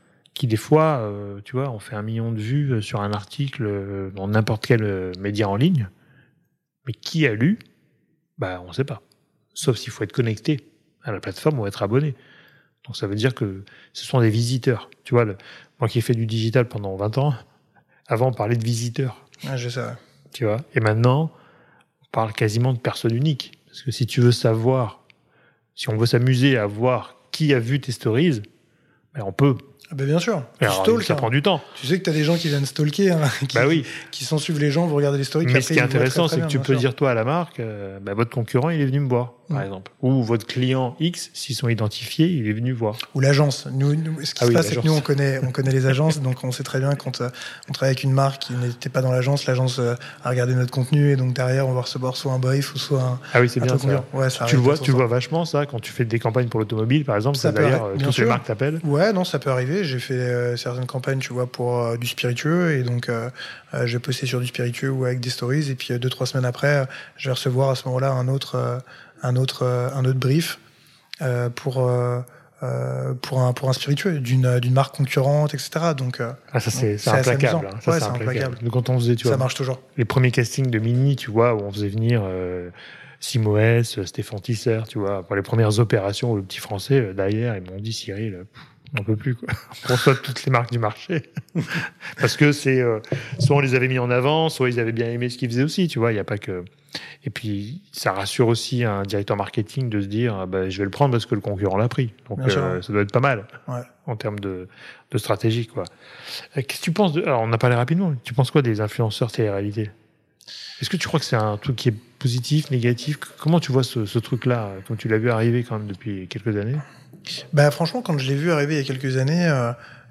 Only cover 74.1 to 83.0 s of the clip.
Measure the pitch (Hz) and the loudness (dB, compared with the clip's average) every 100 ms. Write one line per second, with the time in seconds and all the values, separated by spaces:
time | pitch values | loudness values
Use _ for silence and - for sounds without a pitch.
74.1 | 151 120 131 127 123 123 127 135 - 131 | -2 2 2 4 2 2 2 2 -2 0
75.1 | - 135 147 151 135 - 156 170 139 127 | 2 2 2 0 -2 -6 -2 0 0 -2
76.1 | - 117 131 - 123 110 127 113 104 - | -4 -6 -8 -6 -2 -2 0 0 0 2
77.1 | 110 127 120 135 156 98 107 - 165 104 | 4 4 4 4 2 -2 -2 0 2 0
78.1 | 117 113 120 131 123 117 123 120 127 117 | -2 -2 -2 -4 -4 -2 0 2 2 4
79.1 | 117 120 120 127 - 131 127 - - 113 | 2 2 2 0 -2 -4 -6 -6 -4 0
80.1 | 139 127 123 117 - 131 110 113 120 139 | 4 4 4 0 0 0 0 2 2 2
81.1 | 135 - 107 120 110 101 98 104 107 113 | 0 0 4 4 2 -2 -4 -2 0 2
82.1 | 120 95 92 90 90 90 - - - | 2 0 -4 -4 -6 -8 -14 -20 -20